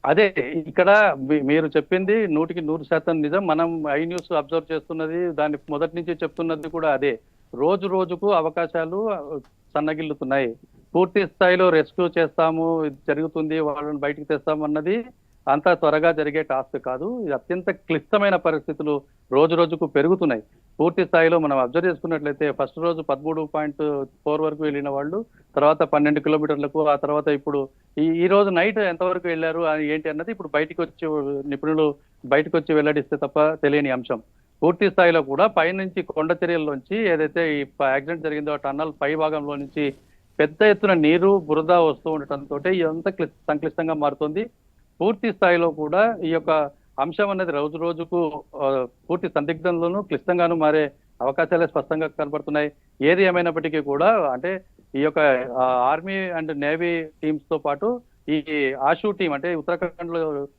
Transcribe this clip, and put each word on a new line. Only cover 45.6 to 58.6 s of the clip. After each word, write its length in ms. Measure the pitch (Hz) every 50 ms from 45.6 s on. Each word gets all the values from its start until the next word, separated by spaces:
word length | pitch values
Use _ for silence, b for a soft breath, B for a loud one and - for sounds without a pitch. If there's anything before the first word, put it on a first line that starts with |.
| 170 170
కూడా 460 | 151 151 151 147 160 185 214 233 226
ఈ 120 | 185 190 160
యొక్క 220 | 165 160 151 - 160 156 147 143 - _ _ _ _ -
అంశం 300 | 135 165 160 - 208 202
అనేది 220 | 196 190 190 170 156
రోజు 240 | 143 143 151 151
రోజుకు, 680 | 165 160 170 170 160 170 165 - 175 170 156 147 147 - _ -
ఆ, 300 | 135 147 135 135 131 127 120 _ _ _ _
పూర్తి 180 | 165 180 - 240
సందిగ్ధంలోనూ 760 | - 156 147 147 170 160 160 180 175 165 170 170 180 202 202
క్లిష్టంగానూ 540 | 196 156 135 - - 180 175 170 170 170
మారే 340 | 165 156 151 151 156 151 139 - _ _ _ _ _ 123
అవకాశాలే 440 | 131 139 - 165 160 180 165 170
స్పష్టంగా 400 | 156 - 156 139 - 165 156 160
కనబడుతున్నాయి. 640 | 156 - - 151 143 143 143 139 - 147 151 147 147 - _ _ _ _ _ 131
ఏది 200 | 147 175 180 196
ఏమైనప్పటికీ 580 | 185 180 175 175 170 160 165 151 165 151 156
కూడా 520 | 143 143 139 143 160 202 226 214 170 143 127
అంటే 320 | 127 127 175 190 185 - _ _ _ _ _ -
ఈ 40 | 135
యొక్క, 180 | 143 151 147 160 151 147 131 127 127 123 120
ఆ, 440 | 127 127 127 127 123 123 131 147
Army 440 | 160 170 190 196 190 190 185 175 165
and 120 | 160 156 156 143
Navy 420 | 143 147 156 165 175 175 170 165 160 156 _ _ -
teams 160 | 156 156 151 _ _
తో 80 | 165 156
పాటు 420 | - 147 143 143 202 220 247 240 240 _ _ _ _ -
ఈ 160 | 151 156 143 160 151 147